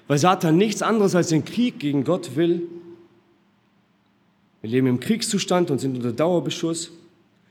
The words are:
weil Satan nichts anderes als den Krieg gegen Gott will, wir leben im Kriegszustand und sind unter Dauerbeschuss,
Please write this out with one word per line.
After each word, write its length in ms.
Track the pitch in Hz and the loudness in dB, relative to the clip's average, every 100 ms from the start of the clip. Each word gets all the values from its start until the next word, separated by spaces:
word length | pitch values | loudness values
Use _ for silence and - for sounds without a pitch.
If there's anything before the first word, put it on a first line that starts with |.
| - | -2
weil 100 | 143 | 2
Satan 380 | 175 185 175 160 | 4 4 4 4
nichts 260 | 214 202 | 4 0
anderes 340 | 170 220 196 175 | 0 2 4 2
als 120 | 165 | 2
den 160 | 160 | 0
Krieg 360 | - - 247 - | 0 -2 -2 -2
gegen 260 | 147 143 131 | -2 -2 0
Gott 320 | 180 175 127 | -2 -2 -2
will, 280 | 170 170 - - - - - _ _ _ _ _ _ _ _ _ _ _ _ _ _ _ | 0 0 -4 -12 -18 -20 -20 _ _ _ _ _ _ _ _ _ _ _ _ _ _ _
wir 100 | 107 | -2
leben 180 | 127 131 | 0 2
im 140 | 123 | 0
Kriegszustand 680 | - 220 - 196 - 180 175 | -2 -2 -2 -4 0 0 0
und 80 | 135 | -2
sind 180 | 135 127 | -2 -4
unter 160 | 120 | -4
Dauerbeschuss, 800 | 113 160 - 143 - 165 165 - - - _ _ _ _ | 0 0 0 -2 -4 -4 -6 -10 -16 -20 _ _ _ _